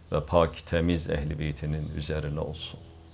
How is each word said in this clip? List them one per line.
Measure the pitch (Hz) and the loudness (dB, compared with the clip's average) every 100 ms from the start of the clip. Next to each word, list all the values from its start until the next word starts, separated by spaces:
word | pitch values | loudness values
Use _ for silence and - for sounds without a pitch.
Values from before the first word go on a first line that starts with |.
| - | -4
ve | 78 73 | -2 4
pak, | 87 82 - - | 6 6 2 -2
temiz | 85 85 85 82 | 2 4 2 0
ehli | 76 76 76 | -2 0 -2
beytinin | 76 71 76 78 78 80 | -2 -2 -4 -2 -4 -4
üzerine | 76 78 73 76 | -4 -4 -2 -4
olsun. | 73 80 - - - - - | -4 -6 -10 -12 -16 -20 -20